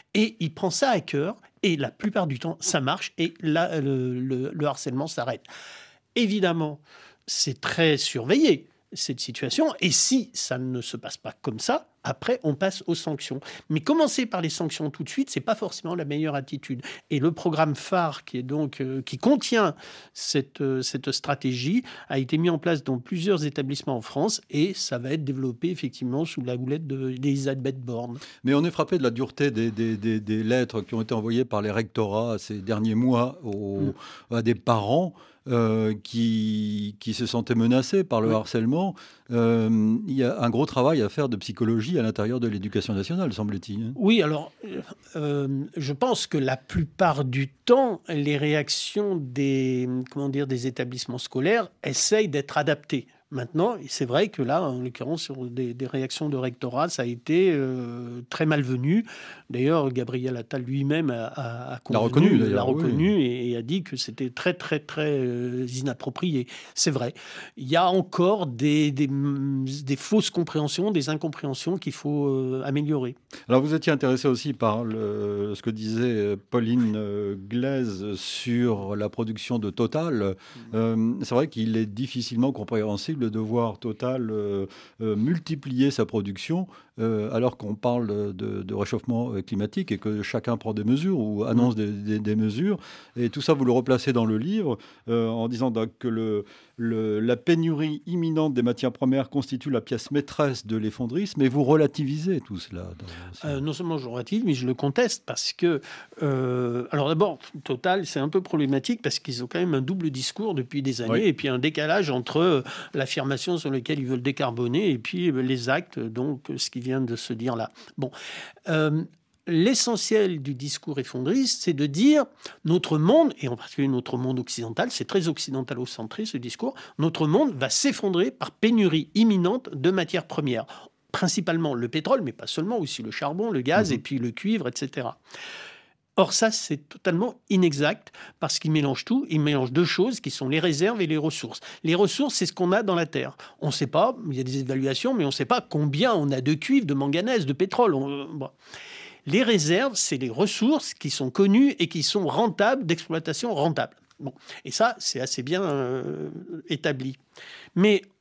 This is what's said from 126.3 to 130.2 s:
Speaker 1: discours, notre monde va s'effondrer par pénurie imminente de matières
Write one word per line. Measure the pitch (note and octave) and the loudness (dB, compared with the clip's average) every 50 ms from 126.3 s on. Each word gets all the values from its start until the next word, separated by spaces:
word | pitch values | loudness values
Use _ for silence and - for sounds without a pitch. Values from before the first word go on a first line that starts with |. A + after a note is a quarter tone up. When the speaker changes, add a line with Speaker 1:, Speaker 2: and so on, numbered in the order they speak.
| - B2+ | -6 -8
Speaker 1:
discours, | B2 A#2+ - - A3+ C4 - - - - - - | -8 -8 -8 -4 -6 -6 -6 -8 -16 -12 -4 0
notre | D3+ E3 D#3+ - D#3+ | 0 0 2 2 2
monde | D3+ D#3+ A#3+ D#4 C4+ | 4 4 4 4 4
va | E3 C3 C3+ B2+ | 2 -2 -2 0
s'effondrer | - - - C#4+ A3 - - G3 F3+ E3+ G3 C4 | 0 2 2 2 0 0 0 0 2 2 2 2
par | - - - - | 0 -6 -10 -10
pénurie | - - - A3+ A#3 A3 G3+ F3 D#3 D#3+ C#3+ - - | -4 2 2 4 6 6 6 6 4 2 0 0 2
imminente | G#3 A3+ A3+ G3+ F#3 E3+ F3+ A3+ B3+ - - | 4 6 6 6 6 4 2 2 0 -4 -8
de | - C#3 C3 F3 | -6 0 2 2
matières | F#3+ F#3 E3 - - E3+ | 2 2 0 0 -2 -4